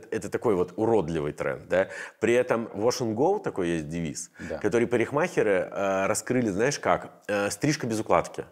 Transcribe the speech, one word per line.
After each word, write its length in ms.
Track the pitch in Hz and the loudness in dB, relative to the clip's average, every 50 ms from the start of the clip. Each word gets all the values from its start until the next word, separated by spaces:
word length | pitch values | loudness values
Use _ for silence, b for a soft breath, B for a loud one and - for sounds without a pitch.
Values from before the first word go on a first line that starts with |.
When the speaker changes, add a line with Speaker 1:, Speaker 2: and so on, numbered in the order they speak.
| - - | -2 -4
Speaker 1:
это 180 | - 110 95 98 | -6 -6 -4 -4
такой 260 | - 110 - 123 101 | -4 0 2 2 2
вот 180 | 87 87 - - | 2 2 0 -2
уродливый 560 | - 110 113 117 104 85 76 85 80 73 73 73 | 0 2 4 4 4 2 2 0 -2 -2 -2 -4
тренд, 340 | - - 71 65 64 - - | -4 -4 -4 -4 -6 -4 0
да? 180 | 87 90 98 B B B B B B _ | 2 2 2 B B B B B B _
При 140 | - 107 123 | 2 2 4
этом 340 | 123 123 - 131 117 117 - - | 4 2 2 0 -2 -2 -4 -4
wash 280 | 98 104 123 120 - | -2 0 0 0 0
and 140 | 131 113 107 | -2 -2 0
go, 240 | 110 139 175 202 208 - | 0 0 0 0 -2 -4
такой 240 | - - 98 92 85 | -6 -4 -2 0 0
есть 200 | 85 82 76 73 | 0 -2 -2 -4
девиз, 420 | 80 85 82 76 69 - - - _ - | -4 -4 -4 -6 -6 -8 -12 -14 _ -14
Speaker 2:
Да. 180 | 92 82 82 | -10 -10 -6
Speaker 1:
который 300 | 78 - 104 92 117 120 | -2 0 2 2 2 2
парикмахеры, 840 | 107 - 117 113 - 135 143 170 180 180 160 123 107 98 90 85 - | 2 2 2 0 0 0 -2 -2 0 0 0 2 2 2 2 0 -2
э, 360 | - - 101 98 95 95 95 | -4 -2 0 0 2 2 2
раскрыли, 420 | 98 107 - - - 123 127 120 107 | 0 0 -2 -2 0 0 0 0 0
знаешь 300 | 90 95 117 139 143 - | 0 0 0 0 0 0
как, 320 | - 104 87 85 - - - - - | 2 2 2 2 0 -6 -16 -12 -6
э, 220 | - 104 101 101 101 | -2 -2 0 0 -2
стрижка 340 | - - - 143 151 - - | -2 0 0 0 0 0 -2
без 120 | 120 110 107 | -2 -2 -2
укладки. 460 | 107 - 95 85 80 - - - - - | 2 4 4 4 2 0 -4 -12 -12 -12